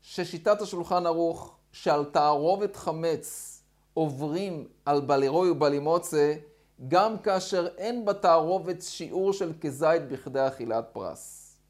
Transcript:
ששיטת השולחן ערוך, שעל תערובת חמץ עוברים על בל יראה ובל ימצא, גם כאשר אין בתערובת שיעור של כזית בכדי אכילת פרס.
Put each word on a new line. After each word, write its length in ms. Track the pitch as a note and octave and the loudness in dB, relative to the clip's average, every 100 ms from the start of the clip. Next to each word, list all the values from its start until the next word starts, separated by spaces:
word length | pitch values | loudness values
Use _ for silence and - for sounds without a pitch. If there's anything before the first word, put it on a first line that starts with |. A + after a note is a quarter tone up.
ששיטת 600 | - - F3 E3+ F3+ G#3 | -12 -6 -6 -2 0 0
השולחן 440 | G3 F3 E3 F3+ E3+ | 0 -6 -2 0 0
ערוך, 500 | E3 E3+ E3 - - _ | 0 0 -2 -12 -20 _
שעל 340 | - - D3 C#3+ | -6 0 0 2
תערובת 680 | E3 D3+ D3 D#3 G3 G3+ - | 2 4 4 2 2 0 -4
חמץ 800 | - D#3+ E3 D#3 - - - - _ _ _ | -6 -2 -2 -2 -6 -14 -16 -20 _ _ _
עוברים 760 | - D#3 C3 D3+ E3 G3+ E3 A#2+ _ - | -2 -2 -2 -4 -4 -4 -8 -12 _ 0
על 160 | C#3+ | 0
בל 220 | C3+ C#3 | 2 2
יראה 280 | C3+ D#3 F3+ | 4 2 2
ובל 220 | D#3 D3 | 2 2
ימצא, 600 | C#3+ D3 E3+ E3+ D3+ D3 D3+ - _ _ _ C3 | 2 2 0 0 2 2 2 -8 _ _ _ 0
גם 300 | E3+ G#3+ G#3+ | 2 4 0
כאשר 500 | G#3+ F#3+ F#3 F#3+ F3 - | 0 -2 0 -2 -2 -4
אין 280 | G3+ B3 G#3 | -6 -4 -2
בתערובת 760 | G3 F#3 D3 D#3 F#3 E3+ F3 | 2 6 6 4 0 -2 -8
שיעור 520 | - - D#3+ E3+ F#3+ | -8 -12 -6 -2 0
של 200 | G3 F3+ D#3+ | 0 -4 -4
כזית 460 | D3+ C3 D#3 E3 C#3 | -8 0 2 2 0
בכדי 400 | A#2+ - C3+ C3+ | -10 -6 0 0
אכילת 420 | C3 A2+ A2+ A2+ | 0 -4 -4 -4
פרס. 600 | - F#2+ C#2+ - - - _ | -8 -10 -10 -16 -20 -20 _